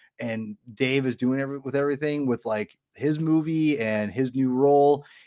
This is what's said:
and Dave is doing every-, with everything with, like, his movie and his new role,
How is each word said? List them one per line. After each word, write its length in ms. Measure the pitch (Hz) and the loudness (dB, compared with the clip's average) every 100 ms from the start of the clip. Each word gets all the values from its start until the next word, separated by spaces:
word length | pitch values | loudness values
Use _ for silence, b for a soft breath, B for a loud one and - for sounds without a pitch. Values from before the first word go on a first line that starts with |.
| b _ | b _
and 380 | 120 110 110 104 123 | -8 -6 -8 -12 -18
Dave 320 | 104 131 135 131 | -4 0 0 0
is 100 | 123 | -2
doing 240 | 127 135 | -2 0
every-, 180 | 135 143 | -4 -6
with 160 | 135 | -4
everything 520 | 139 143 139 151 147 135 | -2 -2 -2 -2 -2 -2
with, 180 | 117 | -2
like, 320 | 117 107 104 _ _ | -2 -4 -6 _ _
his 240 | - 139 151 | -6 -2 -2
movie 600 | 160 160 156 160 156 139 | 2 0 0 0 0 0
and 320 | 110 107 104 | 0 0 -2
his 240 | 95 131 | -2 -2
new 160 | 127 131 | 0 0
role, 540 | 127 139 143 143 143 b b | 2 4 6 6 2 b b